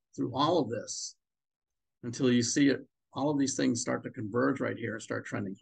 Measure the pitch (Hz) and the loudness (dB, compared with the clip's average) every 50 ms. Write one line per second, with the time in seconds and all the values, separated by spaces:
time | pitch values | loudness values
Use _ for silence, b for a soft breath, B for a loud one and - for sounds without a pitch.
0 | _ _ - - 139 139 117 - 147 156 190 170 131 110 117 107 - - - - | _ _ -6 -6 -4 -2 0 2 2 4 4 2 2 0 -2 -6 -6 -8 -8 -8
1 | - - - _ _ _ _ _ _ _ _ _ _ _ _ _ _ _ _ _ | -10 -10 -12 _ _ _ _ _ _ _ _ _ _ _ _ _ _ _ _ _
2 | - 120 120 - 139 127 123 123 117 - - 147 143 139 127 - - - _ _ | -10 -8 -2 2 4 4 4 4 4 2 4 4 6 6 4 2 -2 -10 _ _
3 | _ _ - 135 135 151 151 139 135 131 - - 139 131 120 117 - 135 127 120 | _ _ -6 -2 -2 0 2 2 0 0 0 0 0 2 0 0 0 -2 -4 -4
4 | - 120 - 127 113 101 101 120 131 139 135 135 131 110 107 - 117 107 107 110 | -4 -8 -8 -8 -6 -2 0 0 2 2 0 0 -2 -4 -2 -4 -6 -6 -6 -8
5 | - - - 110 - - - 110 104 95 95 - | -8 -6 -6 -6 -6 -6 -6 -4 -4 -4 -6 -8